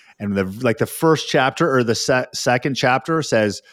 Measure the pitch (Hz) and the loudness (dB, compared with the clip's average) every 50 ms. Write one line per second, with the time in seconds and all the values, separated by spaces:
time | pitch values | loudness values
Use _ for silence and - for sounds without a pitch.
0 | _ - _ - 104 101 98 98 - 95 98 110 127 120 110 - 117 - - - | _ -20 _ -10 -6 -2 -2 0 -2 -2 -4 -2 -2 -2 0 0 -2 -4 -2 0
1 | 160 160 156 147 - - - 147 131 135 - - 165 139 135 127 120 113 110 - | 2 2 2 2 0 0 0 0 2 0 0 0 0 2 2 2 2 2 0 0
2 | - - 131 127 127 - - - - 131 123 123 - 151 131 - - 127 127 131 | 0 0 0 0 -2 -4 -8 -4 -2 0 0 0 0 -2 -2 0 0 2 2 0
3 | - - 160 160 143 - - 113 107 104 95 - - - | 0 -2 -2 -2 -2 0 0 2 2 2 0 -4 -10 -20